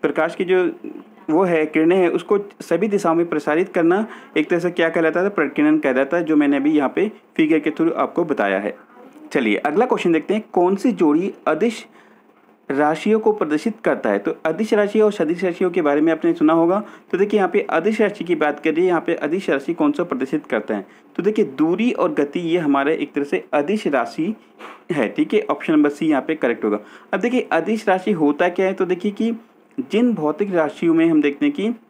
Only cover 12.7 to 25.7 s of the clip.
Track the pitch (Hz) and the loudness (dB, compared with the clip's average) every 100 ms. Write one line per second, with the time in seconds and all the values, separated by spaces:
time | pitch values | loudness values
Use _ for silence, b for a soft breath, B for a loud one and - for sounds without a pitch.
12.7 | 139 151 156 208 220 220 214 160 151 233 | 0 0 0 0 2 2 0 -2 -2 -2
13.7 | 220 180 131 - 101 165 - 160 165 220 | -4 -2 -2 0 0 -2 -4 -4 -4 0
14.7 | 214 202 214 214 202 156 175 185 170 185 | 2 2 4 2 2 -2 0 -2 0 0
15.7 | 180 151 143 160 160 170 165 156 165 165 | 2 2 4 2 2 0 2 4 4 4
16.7 | 196 208 B B 175 208 208 185 202 - | 2 -2 B B 0 2 2 2 0 0
17.7 | 160 180 220 208 202 165 165 151 147 160 | 0 0 2 0 0 -4 0 0 0 -2
18.7 | 156 180 165 160 170 147 180 190 143 143 | 2 2 0 -2 -4 -2 -4 -2 -2 -2
19.7 | 165 151 147 - 131 131 160 - 117 - | 0 0 0 -4 -4 -4 -4 -2 -4 -2
20.7 | 107 95 B B - 180 214 170 131 156 | -6 -6 B B -2 -2 0 -2 0 0
21.7 | 185 233 - 180 151 143 175 170 175 156 | 2 0 0 -2 0 -2 -2 -2 0 2
22.7 | 139 139 160 143 - 143 185 - 147 147 | 2 2 -2 -4 -4 -4 -4 -2 -2 0
23.7 | 214 185 139 117 - 165 220 - - B | -2 0 -2 -2 -4 -6 -6 -14 -20 B
24.7 | B _ 160 123 - 156 143 - 147 - | B _ -2 -2 0 0 0 -2 -6 0